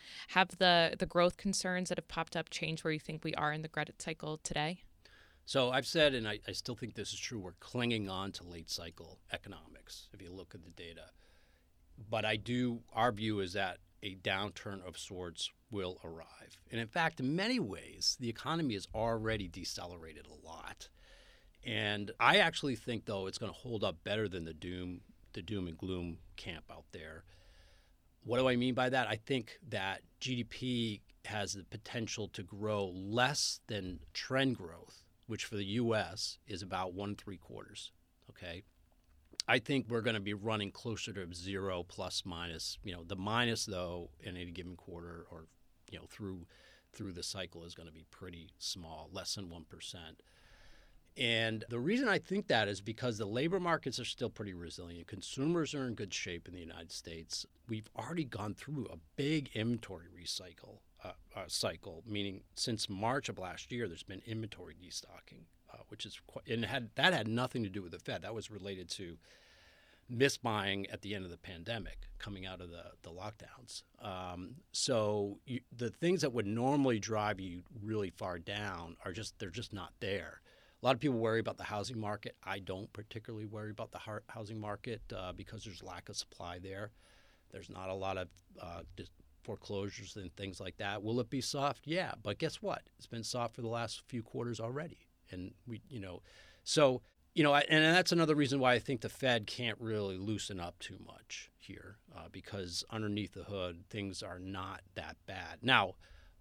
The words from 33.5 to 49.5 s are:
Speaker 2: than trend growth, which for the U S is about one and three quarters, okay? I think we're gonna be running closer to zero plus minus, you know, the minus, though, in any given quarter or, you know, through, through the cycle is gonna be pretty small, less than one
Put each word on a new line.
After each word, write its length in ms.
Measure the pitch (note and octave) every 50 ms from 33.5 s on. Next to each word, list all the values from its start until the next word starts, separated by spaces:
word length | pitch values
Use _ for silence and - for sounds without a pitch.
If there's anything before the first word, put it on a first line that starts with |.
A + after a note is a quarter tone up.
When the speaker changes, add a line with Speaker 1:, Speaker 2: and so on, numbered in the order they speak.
| - - -
Speaker 2:
than 340 | - A2 G2+ F#2 F2+ F2+ - - - -
trend 440 | - - - C3 C3 C3+ C3+ A#2+
growth, 480 | G2 F#2+ E2+ - - - - - - - _ _ _ -
which 180 | - A2 G#2 -
for 100 | - -
the 100 | G2+ G2+
U 300 | G2 G2+ A#2+ B2 A#2 A2
S 440 | G#2+ F#2+ E2 F2 - - - - - _ -
is 140 | G#2 F2 G#2
about 320 | F#2 F#2+ F#2 F#2 F#2 F2
one 160 | F#2 G2+ G2+
and 80 | G2+ -
three 180 | - - G2
quarters, 560 | E2+ - - - G#1+ G#1 - G#2+ - - - - _ _ _ _ _ _ -
okay? 360 | G#2 - - F2+ E2+ F2+ - - _ _ - _ _ _ _ _ - - - _ - - - -
I 100 | A#2 C3
think 280 | - - D3 C3+ A2 A2
we're 140 | A#2+ A#2 G#2+
gonna 180 | A#2 A2 G#2+
be 140 | G2 G2+ G#2
running 360 | G2+ G2 A2+ A2 G#2+ G2+ G2
closer 420 | - - - A#2+ A2 G2+ - - G2
to 200 | G2 F#2 E2+ F2
zero 520 | E2+ F2 F#2+ G2 F#2+ F#2+ G2 F#2 F2+ E2+
plus 400 | F2+ - - G2 D#2+ - - -
minus, 540 | F#2+ F2 E2+ E2+ E2+ E2 E2 - - - - -
you 80 | G2+ F2
know, 120 | E2+ E2+
the 120 | E2 G2+
minus, 500 | F#2 F#2 G#2 A2 A#2 A#2+ A#2+ A2+ A2 -
though, 440 | - G2 F2+ F2+ F2 F2 F2 E2+ - - -
in 160 | - - F2+
any 140 | F2+ F2+ F2
given 260 | E2+ F2+ F2 F2+ F2+
quarter 500 | E2+ - - F2 E2+ E2+ E2+ E2+ E2+ E2 -
or, 160 | - E2 D#2+ - - _ - - - _ _ -
you 80 | F#2 -
know, 80 | - -
through, 380 | - - A2 G2 F#2 F2+ E2+ - - - - - - - _ _ -
through 200 | - A2 G2 F2+
the 100 | F2 E2+
cycle 420 | - - G2 F#2 F2 - E2+ E2
is 100 | E2+ F2
gonna 180 | - E2 E2+ D2+
be 120 | D#2+ D#2+ -
pretty 400 | - - F#2+ F#2 F2 E2+ D#2+ D#2+ - -
small, 500 | - - - F#2+ E2+ D#2+ D#2+ D#2 D#2 D#2 E2
less 240 | - - - -
than 120 | A2 G2
one 160 | F2